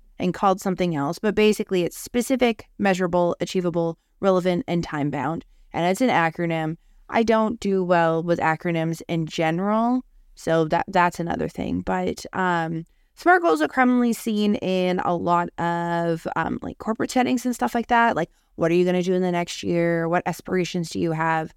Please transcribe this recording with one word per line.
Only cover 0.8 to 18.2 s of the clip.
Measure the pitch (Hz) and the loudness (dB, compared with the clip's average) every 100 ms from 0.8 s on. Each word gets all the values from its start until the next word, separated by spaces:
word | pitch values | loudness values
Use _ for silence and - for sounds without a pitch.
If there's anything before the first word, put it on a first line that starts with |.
| 180 | -2
else, | 151 139 170 | -2 -4 -2
but | 214 | -2
basically | 214 214 208 214 190 | 4 4 2 0 -2
it's | 170 - | -2 -6
specific, | - 240 233 262 240 220 - - | -6 -4 0 2 2 0 -8 -2
measurable, | 202 180 180 175 175 - | 0 2 2 2 0 0
achievable, | 175 185 175 165 165 165 _ _ | -2 -2 0 0 -2 -4 _ _
relevant, | 196 185 180 175 - | 2 4 2 0 -2
and | 170 | -4
time-bound. | 165 151 143 143 131 165 - _ _ | -4 -4 -2 -2 -4 -6 -10 _ _
And | - 175 | -2 0
it's | 190 | 2
an | 254 | 2
acronym. | 147 165 156 170 165 156 165 _ - - | 2 0 -2 -2 -2 -4 -6 _ -20 -4
I | 226 | 0
don't | 226 220 214 233 | 2 2 2 -2
do | 202 190 | -2 0
well | 180 175 165 165 | 2 4 4 2
with | 170 170 | 0 0
acronyms | 160 156 180 170 160 165 - | 2 0 -2 -2 -2 -4 -4
in | 170 156 | -4 -4
general, | - 160 165 202 220 233 254 - - _ | -2 -2 0 0 0 2 0 -4 -16 _
so | - - 165 156 | -10 0 2 2
that, | 170 - | 0 0
that's | 190 175 - | 2 2 0
another | 170 - 160 | -4 -4 -4
thing. | - - - | -4 -4 -4
But, | 180 185 180 - - | -2 -2 -2 -6 -8
um, | 185 185 170 160 165 165 _ _ - | -2 0 0 -2 -6 -8 _ _ -2
smart | 330 370 | 4 4
goals | 339 311 | 4 2
are | 302 | 0
commonly | - 254 247 240 | 2 4 4 2
seen | 226 - 208 208 208 | 0 -2 0 2 0
in | 185 185 180 180 | 0 0 0 0
a | - 175 | 0 -2
lot | 185 175 175 - | 2 0 0 -4
of, | 170 170 170 170 170 165 - 165 | -2 -2 -2 -2 0 -2 -4 -4
um, | 160 - | -2 -4
like, | - - | -6 -8
corporate | - 220 - | -6 -4 -2
settings | 254 247 247 254 | 0 0 0 -2
and | |
stuff | 240 247 | -2 -2
like | 233 226 | -2 0
that. | 240 233 | 2 4
Like, | 151 | 2